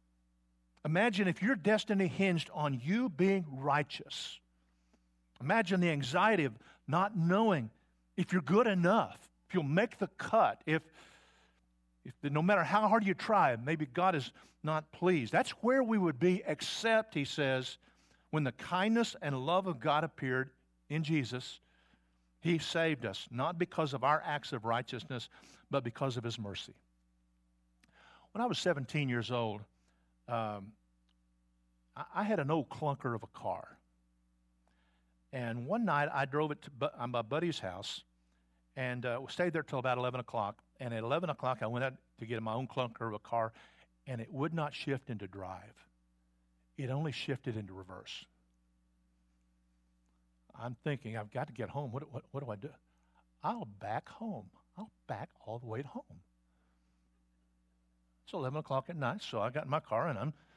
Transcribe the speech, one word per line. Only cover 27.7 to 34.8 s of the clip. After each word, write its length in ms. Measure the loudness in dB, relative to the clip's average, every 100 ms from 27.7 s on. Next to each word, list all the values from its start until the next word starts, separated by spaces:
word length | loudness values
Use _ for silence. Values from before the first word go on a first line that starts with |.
| _ _ _ -20 -20 -12
When 100 | -4
I 40 | -2
was 120 | 0
seventeen 500 | 2 0 0 0 0
years 220 | 0 0
old, 300 | 0 -2 -4 -12 _ _ _ _ _ -6
um, 460 | -4 -2 -6 -10 -18 _ _ _ _ _ _ _ _ _ _ _ -14
I, 80 | -10 -4
I 60 |
had 160 | 0 2
an 100 | 4
old 180 | 2 0
clunker 460 | -4 -2 -2 -2
of 80 | -4
a 160 | -6 -10
car. 400 | -6 -6 -8 -20 _ _ _ _ _ _ _ _ _ _